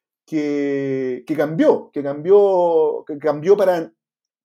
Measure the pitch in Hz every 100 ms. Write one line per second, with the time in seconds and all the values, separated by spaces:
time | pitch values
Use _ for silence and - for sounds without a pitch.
0 | _ _ - 156 147 143 143 139 139 135
1 | 127 123 - 294 143 160 302 - - 151
2 | 139 147 165 202 202 185 175 165 156 -
3 | - 147 151 147 160 208 185 175 160 _
4 | _ _ _ _